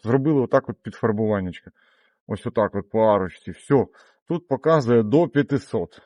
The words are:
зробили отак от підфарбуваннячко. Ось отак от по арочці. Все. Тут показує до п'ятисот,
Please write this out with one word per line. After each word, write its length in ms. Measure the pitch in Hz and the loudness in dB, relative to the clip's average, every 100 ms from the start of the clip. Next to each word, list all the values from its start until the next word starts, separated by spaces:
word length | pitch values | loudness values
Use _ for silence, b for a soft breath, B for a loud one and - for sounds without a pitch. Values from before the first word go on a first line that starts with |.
зробили 380 | 107 135 139 143 | -2 0 2 0
отак 280 | 120 139 - | 2 0 0
от 140 | 107 | -12
підфарбуваннячко. 880 | - - 113 104 110 101 90 82 - _ _ _ _ _ - | -12 -6 -4 -2 -2 -2 -4 -10 -18 _ _ _ _ _ -12
Ось 200 | 107 120 | -10 -6
отак 280 | 117 101 | -2 -2
от 160 | 101 - | -2 -4
по 100 | 113 | 0
арочці. 500 | 110 101 90 - - | 4 2 0 -8 -16
Все. 360 | 87 - 139 107 b b b - | -14 0 0 0 b b b -8
Тут 200 | 165 - | -8 -6
показує 540 | 131 160 160 117 120 | -4 0 0 4 2
до 260 | 107 139 170 | 4 2 2
п'ятисот, 760 | 147 135 135 - 113 87 - | 0 0 -2 -4 -6 -6 -12